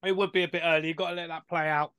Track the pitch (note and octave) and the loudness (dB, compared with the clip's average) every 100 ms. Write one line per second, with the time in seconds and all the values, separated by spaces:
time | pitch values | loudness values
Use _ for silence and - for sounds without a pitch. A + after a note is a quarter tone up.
0 | F#3+ F#3+ G3 F#3 F3 F3 E3 D#3+ D#3 D#3+ | 0 2 2 2 0 0 2 2 2 -4
1 | F3 F3 E3+ D#3+ - E3+ D#3 D3+ D3+ | -4 -4 -8 -10 -4 -2 0 0 -2